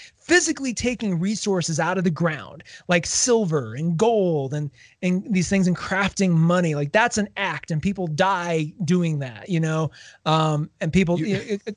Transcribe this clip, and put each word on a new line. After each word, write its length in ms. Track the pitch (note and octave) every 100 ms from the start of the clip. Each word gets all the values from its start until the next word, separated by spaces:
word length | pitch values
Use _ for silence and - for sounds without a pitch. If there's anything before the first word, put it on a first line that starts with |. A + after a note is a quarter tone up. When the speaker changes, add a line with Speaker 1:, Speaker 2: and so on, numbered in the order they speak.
| - _
Speaker 1:
physically 580 | - F4 E4+ - C4+
taking 460 | G#3 A#3+ A#3+ G#3+ E3+
resources 640 | F#3+ A3 G#3 F#3 D#3+ D#3
out 160 | E3 F#3+
of 80 | F3+
the 40 |
ground, 540 | D3+ E3 D3 - D#3 - - -
like 180 | F3 -
silver 680 | - B3+ A3+ F#3 D#3 A2
and 240 | A#2+ E3+ D#3+
gold 560 | A3+ A3 F#3 D#3 C3+
and, 180 | D3 D3 _ - -
and 260 | F#3 F#3 D4
these 200 | F#3 E3
things, 180 | G3 F#3
and 80 | E3+
crafting 540 | - F#3+ F#3+ - F#3+
money. 440 | E3 E3 F3+ E3+ D3
Like, 180 | D3
that's 240 | G#3 A#3 A3
an 100 | G#3 -
act, 360 | F#3+ D#3 -
and 100 | D#3
people 260 | F#3+ G3+ F3
die 640 | D3+ F#3+ F#3 F3 E3 D#3 - E3
doing 340 | F3+ E3 D3+
that, 300 | C3 A2 -
you 100 | E3
know? 320 | D#3+ D#3 D#3 - - - D#3+
Um, 440 | D#3 D#3 D3+ D#3 -
and 140 | E3
people, 260 | F3+ F3 F3
Speaker 2:
You 60 | D#3+
Speaker 1:
you 80 |
know, 80 | F#3 B3+ G3+
e-, 60 | -